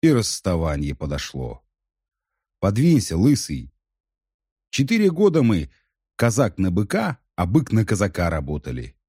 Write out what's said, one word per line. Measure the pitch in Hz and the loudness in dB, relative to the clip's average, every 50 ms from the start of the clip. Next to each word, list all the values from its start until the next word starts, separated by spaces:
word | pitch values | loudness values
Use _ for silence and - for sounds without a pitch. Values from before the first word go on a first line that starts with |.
и | - 165 | 4 4
расставание | 151 123 107 - - - _ 95 90 85 82 80 76 73 73 71 71 | 2 2 0 -2 -6 -6 _ -2 -2 0 -2 -2 -2 -4 -4 -6 -6
подошло. | - - 71 71 71 - - - 67 64 60 58 - _ _ _ _ _ _ _ _ _ _ _ _ _ _ _ _ _ _ _ _ | -6 -8 -8 -6 -8 -8 -10 -10 -10 -10 -10 -12 -16 _ _ _ _ _ _ _ _ _ _ _ _ _ _ _ _ _ _ _ _
Подвинься, | - 98 101 110 143 175 165 139 92 - - 80 | -2 -2 0 2 4 4 4 4 2 0 0 2
лысый. | 95 135 147 - - - 76 65 62 65 _ _ _ _ _ _ _ _ _ _ _ _ _ _ _ _ _ _ _ _ | 4 4 4 2 0 -6 -8 -10 -10 -12 _ _ _ _ _ _ _ _ _ _ _ _ _ _ _ _ _ _ _ _
Четыре | - - 143 135 233 226 214 190 | -4 -2 0 0 2 2 2 2
года | 170 165 214 202 160 165 135 | 2 4 2 4 4 4 2
мы, | 117 107 87 73 - _ _ _ _ _ _ _ _ _ | 4 2 0 -2 -6 _ _ _ _ _ _ _ _ _
казак | _ 117 117 113 120 139 107 87 - | _ 0 0 2 2 0 0 0 -2
на | 95 95 | -2 0
быка, | 87 92 104 101 - 202 226 196 139 - _ _ _ | 0 -2 -2 -2 -2 -2 -2 -2 -6 -8 _ _ _
а | - 107 | -4 -4
бык | 90 101 151 139 - | 2 2 0 0 2
на | - 110 110 | 0 0 2
казака, | - 110 92 101 95 - - 87 85 | 0 0 0 0 -2 -2 -2 -4 -2
работали. | 80 80 71 67 73 73 - - 64 62 58 60 _ _ _ | -2 -4 -6 -6 -8 -8 -8 -8 -10 -10 -10 -14 _ _ _